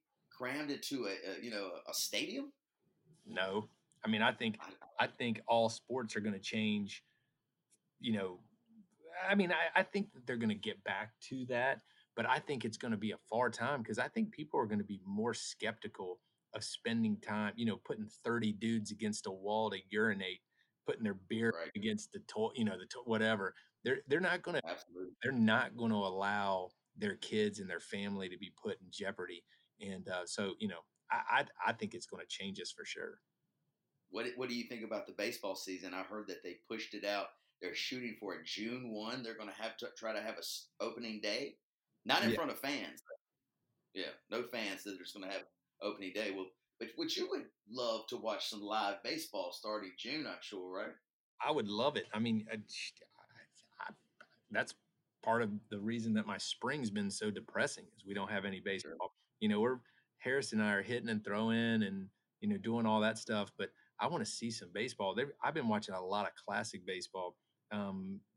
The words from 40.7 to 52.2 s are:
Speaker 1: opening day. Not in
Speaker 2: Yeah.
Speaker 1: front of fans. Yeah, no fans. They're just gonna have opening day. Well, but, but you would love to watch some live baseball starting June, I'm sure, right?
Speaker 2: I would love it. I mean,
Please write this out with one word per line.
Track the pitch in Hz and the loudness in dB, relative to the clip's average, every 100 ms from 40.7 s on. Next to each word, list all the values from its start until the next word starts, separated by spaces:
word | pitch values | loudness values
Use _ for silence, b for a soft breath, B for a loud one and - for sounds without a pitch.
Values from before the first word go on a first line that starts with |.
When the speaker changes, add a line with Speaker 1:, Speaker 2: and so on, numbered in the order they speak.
| - | -4
Speaker 1:
opening | 113 113 113 107 | -4 -4 -6 -2
day. | 104 113 139 - _ _ _ _ | 0 0 -2 -8 _ _ _ _
Not | 107 156 | 4 6
in | 196 | 6
Speaker 2:
Yeah. | - | 4
Speaker 1:
front | 143 | 2
of | - | 0
fans. | 135 139 85 - - - _ _ _ _ _ _ _ | -2 -2 -4 -10 -16 -18 _ _ _ _ _ _ _
Yeah, | 95 78 - - | -6 -6 -6 -6
no | 113 | -4
fans. | 120 117 101 92 | -2 -2 -2 -4
They're | 101 92 | -6 -8
just | 87 | -10
gonna | 104 95 | -10 -6
have | 95 - _ _ - | -6 -8 _ _ -6
opening | 104 104 92 | -4 -4 -4
day. | 98 104 | -2 -2
Well, | 95 92 - _ - | -2 -6 -10 _ -12
but, | - - | -10 -6
but | 320 359 | -4 -2
you | 359 | -2
would | 330 - _ 104 | -2 -6 _ -10
love | 127 117 110 - | -2 0 0 -2
to | 120 | -4
watch | 110 101 - | -2 -2 -4
some | 107 | -6
live | 104 110 101 98 | -2 2 2 0
baseball | 120 - - 98 87 | -2 -4 -4 -4 -4
starting | - 107 107 95 - | -4 -4 -4 -4 -8
June, | 113 151 120 | -4 -4 -4
I'm | 90 | -8
sure, | - 95 90 | -8 -8 -6
right? | 95 113 - _ _ _ - | -4 -6 -8 _ _ _ -4
Speaker 2:
I | 120 | 2
would | 151 104 | 2 2
love | 104 139 117 | 2 2 2
it. | 87 | 0
I | |
mean, | 107 | 0